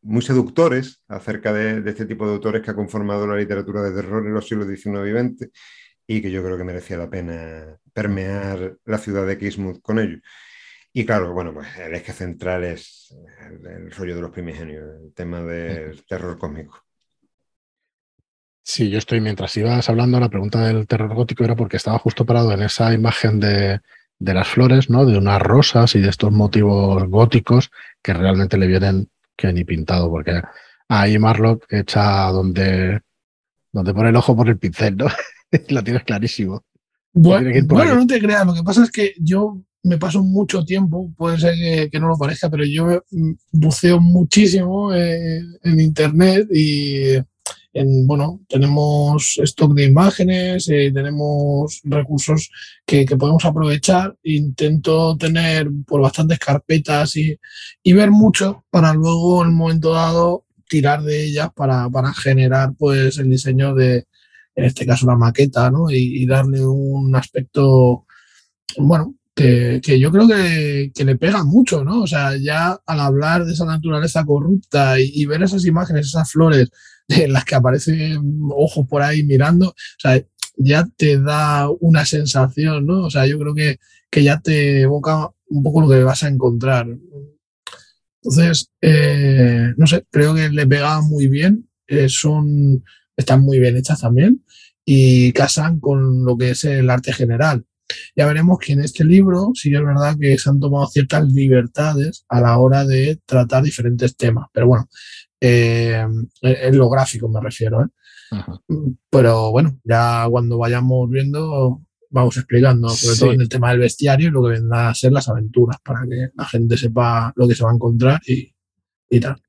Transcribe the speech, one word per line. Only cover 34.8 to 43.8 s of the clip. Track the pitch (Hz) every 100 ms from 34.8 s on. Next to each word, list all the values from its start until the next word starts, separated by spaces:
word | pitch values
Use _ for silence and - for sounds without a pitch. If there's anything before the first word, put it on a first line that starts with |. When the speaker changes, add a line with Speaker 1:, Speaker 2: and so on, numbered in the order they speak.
| 107 98
Speaker 2:
¿no? | -
<laughs> | - - - _ 165 -
Lo | 135
tienes | 104 120
clarísimo. | - 104 113 - 98 95 _ _ _ _ _
Speaker 3:
Bue-, | 180 165 196
Speaker 2:
Tiene | -
que | 127
ir | -
por | 220
Speaker 3:
bueno, | 320
Speaker 2:
aquí. | 247
Speaker 3:
no | 247
te | 254
creas, | 208 208 185
lo |
que | 170
pasa | 170 202
es | 233
que | - 202 196
yo | 160 190 208 196 - _
me | 180 170
paso | 180 165
mucho | 190 196 202 190 160
tiempo, | 190 190 165 185 160
puede | 165 165
ser | 170
que, | 170 170 160 151
que | 156
no | 165
lo | 160
parezca, | 143 160 170
pero | 151 147
yo | 151 170
me, | 175 _
mm, | 180 160 - _
buceo | 160 156 -